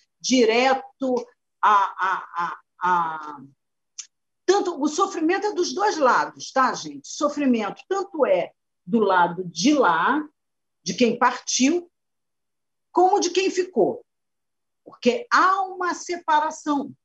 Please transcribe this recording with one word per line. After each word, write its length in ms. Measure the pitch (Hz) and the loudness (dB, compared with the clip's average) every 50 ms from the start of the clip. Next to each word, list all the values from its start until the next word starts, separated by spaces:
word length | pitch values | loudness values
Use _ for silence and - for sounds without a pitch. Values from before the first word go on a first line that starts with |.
| _ _ _ _ | _ _ _ _
direto 960 | 165 - 247 262 233 220 226 240 254 269 254 262 - - _ _ 269 262 247 - - - _ _ _ _ _ _ | -4 0 2 4 4 4 4 2 2 2 0 0 -4 -10 _ _ -4 -2 -2 -4 -4 -8 _ _ _ _ _ _
a, 100 | - 202 | 2 4
a, 560 | 214 202 196 185 - - 180 190 180 - - - - | 4 4 2 0 -2 -4 -4 -4 -4 -4 -8 -10 -8
a, 240 | - 175 165 147 - _ _ _ _ | -6 -6 -6 -8 -12 _ _ _ _
a... 600 | 175 180 180 175 165 160 160 156 151 151 147 143 139 139 135 _ _ _ _ _ _ _ _ - - - _ _ _ _ _ _ _ | -2 0 0 0 0 -2 -6 -10 -12 -14 -16 -16 -18 -20 _ _ _ _ _ _ _ _ _ -20 -20 -20 _ _ _ _ _ _ _
Tanto, 360 | - 381 403 403 359 339 285 | 2 2 2 2 -2 -4 -2
o 60 | 277 302 | -4 -2
sofrimento 600 | - - 381 381 - 359 320 320 381 403 392 415 | 0 0 -2 -2 -2 -2 0 0 0 0 -2 -4
é 60 | 415 | -2
dos 200 | 339 349 269 254 | -2 -4 -4 -2
dois 240 | 349 403 427 359 320 | -2 -2 -2 0 2
lados, 540 | 277 247 214 165 147 151 - 147 - - | 2 2 4 2 0 -2 -6 -14 -18 -4
tá, 220 | - 262 262 233 180 | -2 0 0 0 0
gente? 340 | 175 165 151 143 135 - - | -4 -10 -12 -14 -16 -16 -16
Sofrimento 760 | - - 294 294 294 294 294 262 240 220 208 196 190 - - _ | -6 -4 -4 -2 -2 0 2 2 2 2 0 -4 -8 -10 -8 _
tanto 380 | 370 392 370 - - 311 254 | -4 -4 -4 -6 -2 0 2
é 260 | 208 190 175 160 - - _ _ _ _ _ _ | 2 2 0 0 -4 -10 _ _ _ _ _ _
do 140 | 180 202 226 | -2 0 2
lado 440 | 208 196 185 180 175 175 170 180 185 | 2 4 4 4 2 2 0 -6 -10
de 280 | 170 - 160 185 277 302 | -10 -6 0 2 2 4
lá, 520 | 277 220 175 165 165 175 214 262 311 302 - _ _ _ _ _ _ _ _ _ _ _ | 4 4 2 2 2 2 0 0 0 -2 -6 _ _ _ _ _ _ _ _ _ _ _
de 100 | 165 175 | -10 0
quem 240 | - 247 226 - - | 2 2 2 2 2
partiu, 720 | 247 247 247 - - - - - 254 277 339 349 349 - _ _ _ _ _ _ _ _ _ _ _ _ _ _ _ _ _ _ _ _ | 0 0 0 -2 -6 -2 0 2 2 2 2 0 -4 -8 _ _ _ _ _ _ _ _ _ _ _ _ _ _ _ _ _ _ _ _
como 280 | - 349 359 370 403 392 | 2 2 4 4 4 2
de 100 | - 349 | 0 0
quem 180 | - 370 381 370 | -2 0 -2 0
ficou. 560 | - 359 359 - - 233 180 147 - - - _ _ _ _ _ _ _ _ _ _ _ _ _ _ _ _ | -2 -2 -4 -2 0 0 0 0 0 -6 -12 _ _ _ _ _ _ _ _ _ _ _ _ _ _ _ _
Porque 420 | - - - - 247 226 - - - | -20 -20 -2 0 0 0 0 -2 0
há 300 | 233 277 339 370 381 392 381 | 2 4 4 4 2 0 -2
uma 300 | 370 370 370 359 349 311 | -6 -6 -6 -4 -4 -4
separação. 1000 | - - - 349 339 - - 311 302 302 320 311 - - 311 285 277 - 135 - - _ | -6 -8 -10 -10 -8 -2 0 0 0 0 -2 -6 -8 -6 -4 -4 -4 -4 -8 -14 -18 _